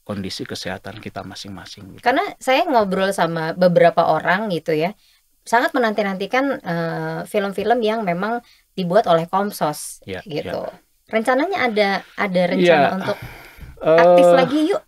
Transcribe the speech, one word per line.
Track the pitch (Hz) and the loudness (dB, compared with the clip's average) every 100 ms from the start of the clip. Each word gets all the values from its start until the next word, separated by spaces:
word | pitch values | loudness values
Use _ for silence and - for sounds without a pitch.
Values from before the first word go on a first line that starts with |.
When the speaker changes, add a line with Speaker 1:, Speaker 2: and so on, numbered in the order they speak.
Speaker 1:
kondisi | - 101 95 - | -10 -8 -8 -10
kesehatan | 127 - - 95 101 104 | -10 -10 -10 -10 -12 -14
kita | 107 98 | -14 -14
masing-masing, | 95 95 101 92 - - 95 | -14 -16 -16 -16 -18 -20 -20
gitu. | 170 | -4
Speaker 2:
Karena | 240 277 403 - | 0 0 -2 -6
saya | - 262 | 0 0
ngobrol | 359 254 202 190 190 | 2 2 2 0 -2
sama | 190 165 165 160 | 0 -2 -2 -4
beberapa | 165 185 170 170 170 165 | 2 4 6 4 4 2
orang, | 156 165 185 220 | 2 0 -2 0
gitu | 165 - | -4 -2
ya, | 156 170 - _ _ _ _ | -2 -2 -6 _ _ _ _
sangat | - 233 311 | 0 0 2
menanti-nantikan, | 277 226 214 202 185 196 254 277 254 | 0 0 0 -2 -4 -4 -2 -2 -4
eh, | - 170 165 165 160 160 | -4 -4 -4 -4 -6 -6
film-film | 175 214 202 190 208 247 | -4 -4 -4 -4 0 0
yang | 214 226 | 0 -2
memang | 202 170 208 240 _ _ _ | -2 -2 -2 -4 _ _ _
dibuat | - 175 185 | -6 2 2
oleh | 226 165 170 | 4 0 2
Komsos, | 190 202 - 160 151 - - | -2 -2 -2 -4 -4 -12 -16
Speaker 1:
Ya, | - 92 | -12 -12
Speaker 2:
gitu. | - 147 - - | -8 -8 -6 -8
Speaker 1:
ya. | - - _ _ _ | -8 -14 _ _ _
Speaker 2:
Rencananya | 220 226 254 330 392 | -8 -2 0 -2 -2
ada, | 247 214 202 190 - | -2 0 0 -2 -8
ada | - 208 180 175 | -8 -4 0 0
rencana | 185 175 156 | 2 4 4
Speaker 1:
Ya, | 131 | 4
Speaker 2:
untuk | 190 190 - - - - - - - | 0 -6 -8 -10 -18 -20 -20 -20 -6
Speaker 1:
eh, | - 160 | 2 6
Speaker 2:
aktif | 175 175 175 | 8 8 8
lagi | 175 240 294 311 | 6 4 0 0
yuk | 403 | -2